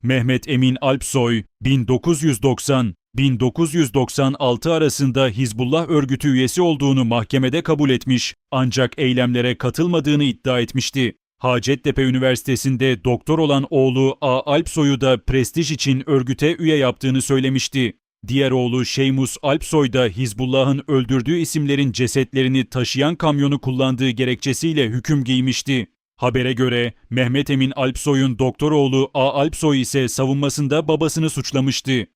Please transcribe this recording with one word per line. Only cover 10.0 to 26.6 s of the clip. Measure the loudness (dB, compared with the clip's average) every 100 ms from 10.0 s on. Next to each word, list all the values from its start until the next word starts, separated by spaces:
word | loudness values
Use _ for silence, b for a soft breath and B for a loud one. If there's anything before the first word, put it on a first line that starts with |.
| 2 2
iddia | 2 -2 -2 -2
etmişti. | -2 -2 -4 -2 -2 -4 _ _
Hacettepe | -2 -2 0 -2 0 0
Üniversitesi'nde | 0 2 2 0 -2 -2 0 0 0 0
doktor | 0 -2 0 0
olan | 2 0 0
oğlu | 2 2 2 0 0
A | -2 -2 0
Alpsoy'u | -2 0 0 0 2
da | 2 0 0
prestij | 0 0 -2 -4
için | -2 0 0 2
örgüte | 0 0 -2 -2 0
üye | 0 2
yaptığını | 2 0 -2 -2
söylemişti. | 0 0 2 0 -2 -2 -2 -4 _ _ -4
Diğer | 0 2
oğlu | 2 0 -2 -2
Şeymus | 0 0 0 -2 -4
Alpsoy | -2 -2 0 0 2
da | 2 0
Hizbullah'ın | -2 -6 -4 -2 2 2 0 0
öldürdüğü | -2 2 0 0 -2
isimlerin | -2 -2 0 0 0
cesetlerini | 0 0 0 -2 0 0 0 -2
taşıyan | -4 -4 0 -2 0
kamyonu | 0 2 0 0
kullandığı | -2 -2 0 0 -2
gerekçesiyle | 0 -2 -2 -2 -2 -2 0 0
hüküm | -2 0 -2
giymişti. | 0 0 0 -2 -2 -4 -4 _ _ _
Habere | -2 -2 -2
göre, | 0